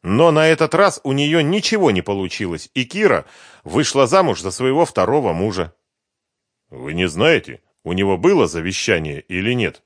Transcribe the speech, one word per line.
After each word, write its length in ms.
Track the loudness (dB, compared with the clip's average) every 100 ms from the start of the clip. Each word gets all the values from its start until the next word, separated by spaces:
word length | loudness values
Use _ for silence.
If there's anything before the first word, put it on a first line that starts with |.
Но 280 | -2 4 4
на 160 | 6 4
этот 280 | 4 2 2
раз 260 | 2 0
у 80 | -4
неё 300 | -2 0 0
ничего 500 | 0 -2 -2 2 2
не 100 | 2
получилось, 680 | -2 -4 -6 -6 -6 -8 -8
и 120 | -8 -6
Кира 400 | 0 2 0 -4 -20 -20 -20
вышла 420 | -4 -2 0 2 4
замуж 360 | 4 2 0
за 100 | -6
своего 340 | -4 -2 0 0
второго 480 | 0 0 0 0
мужа». 400 | -2 -2 -2 -6 _ _ _ _ _ _ _ _ _ _
«Вы 240 | -16 -10
не 140 | -4 -4
знаете, 540 | 0 2 2 -2 -20 _ _
у 100 | -6
него 240 | -2 0 2
было 300 | 2 4 2
завещание 760 | 0 -6 -4 0 0 -2 -10
или 320 | -8 -6 -2
нет?» 280 | -2 -2 -6